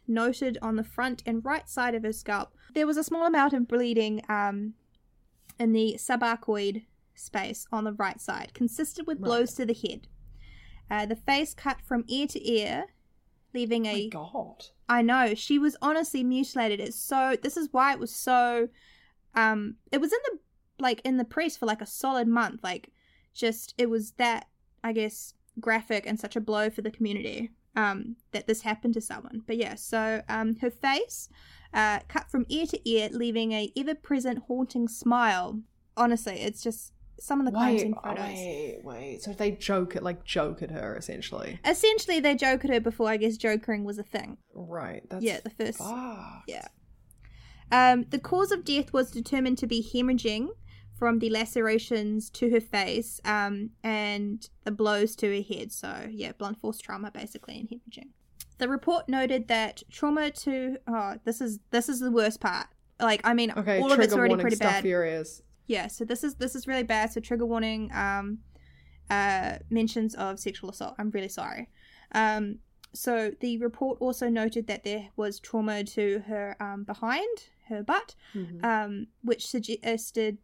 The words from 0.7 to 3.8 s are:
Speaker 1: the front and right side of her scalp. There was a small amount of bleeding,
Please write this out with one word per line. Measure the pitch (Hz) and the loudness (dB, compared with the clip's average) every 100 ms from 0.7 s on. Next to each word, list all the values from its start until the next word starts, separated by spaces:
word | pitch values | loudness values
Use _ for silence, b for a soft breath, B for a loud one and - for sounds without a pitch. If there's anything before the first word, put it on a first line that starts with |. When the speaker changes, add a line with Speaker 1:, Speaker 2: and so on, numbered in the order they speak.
| 220 | -2
Speaker 1:
the | |
front | 220 - 254 247 - | -2 -2 -4 -2 -4
and | 226 247 | -4 0
right | 302 - | -4 -4
side | - 247 233 | -2 0 0
of | |
her | 220 | -2
scalp. | 220 - 202 - _ B | -4 -4 -4 -4 _ B
There | 277 302 | 0 2
was | 302 | 2
a | |
small | 311 330 330 | 0 2 4
amount | 320 277 | 6 6
of | 277 240 | 4 2
bleeding, | 240 | 2